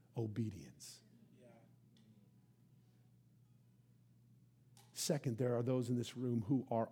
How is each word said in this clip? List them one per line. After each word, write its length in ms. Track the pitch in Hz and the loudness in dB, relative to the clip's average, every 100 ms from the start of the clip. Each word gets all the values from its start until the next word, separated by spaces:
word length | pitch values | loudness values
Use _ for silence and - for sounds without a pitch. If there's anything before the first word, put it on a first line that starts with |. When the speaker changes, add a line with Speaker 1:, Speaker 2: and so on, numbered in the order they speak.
| - - | -10 -4
Speaker 1:
obedience? 840 | 113 104 110 92 71 - - - - - - - | -2 0 -2 -4 -12 -16 -16 -18 -20 -20 -20 -20
Speaker 2:
Yeah. 60 | - - - - - - - - - - - - - - - - - - - - - - - - - - - - - - - - - - - | -20 -20 -20 -20 -20 -20 -20 -20 -20 -20 -20 -20 -20 -20 -20 -20 -20 -20 -20 -20 -20 -20 -20 -20 -20 -20 -20 -20 -20 -20 -20 -20 -20 -20 -16
Speaker 1:
Second, 460 | - - 151 139 113 | -4 0 0 0 0
there 180 | 127 120 | 2 2
are 60 | |
those 260 | 120 127 123 | 2 2 2
in 80 | 123 | 0
this 200 | 117 - | -2 -4
room 280 | 127 120 104 | 0 0 2
who 200 | 135 113 | 0 2
are 180 | 113 113 | 0 0